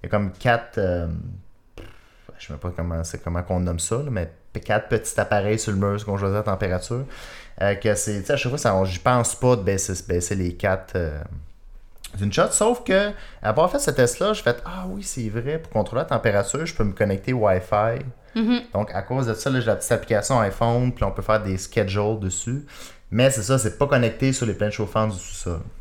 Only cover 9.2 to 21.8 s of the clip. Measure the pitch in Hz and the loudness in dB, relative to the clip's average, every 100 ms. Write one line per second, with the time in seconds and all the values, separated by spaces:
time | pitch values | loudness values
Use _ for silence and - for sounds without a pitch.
9.2 | 113 - 127 123 92 98 - 90 - 87 | 2 2 4 4 2 0 0 -4 0 -2
10.2 | 87 98 87 85 101 95 - 92 82 76 | 0 -2 -2 0 0 0 -2 -2 -2 -4
11.2 | 71 - - - - - - - - - | -8 -12 -14 -18 -20 -20 -20 -18 -12 -2
12.2 | 202 190 180 - 214 240 - 190 208 208 | 0 2 2 4 2 2 2 4 4 -4
13.2 | - - 107 110 175 180 - 135 120 - | -14 -4 0 4 4 2 0 4 4 4
14.2 | 190 214 - - - 180 185 190 - - | 0 2 0 0 -4 -8 -8 -8 -8 -6
15.2 | 110 110 123 160 160 110 101 120 160 127 | -4 -4 -4 -6 -2 -2 0 -2 0 2
16.2 | 117 101 101 135 160 - 104 98 104 95 | 2 2 2 -2 -4 0 0 2 0 0
17.2 | - 127 104 92 - 104 110 123 139 - | 0 2 4 4 2 2 2 0 -6 -12
18.2 | - 226 226 240 240 196 208 - - 131 | -8 -2 2 0 0 -4 -2 -4 -4 -2
19.2 | 123 107 - 131 113 101 - 113 - 107 | 0 -2 0 0 2 0 2 0 2 0
20.2 | 101 127 104 92 117 120 123 123 101 92 | 2 2 2 2 2 2 0 0 -2 -2
21.2 | 98 107 101 92 - - | 0 0 2 -4 -2 -2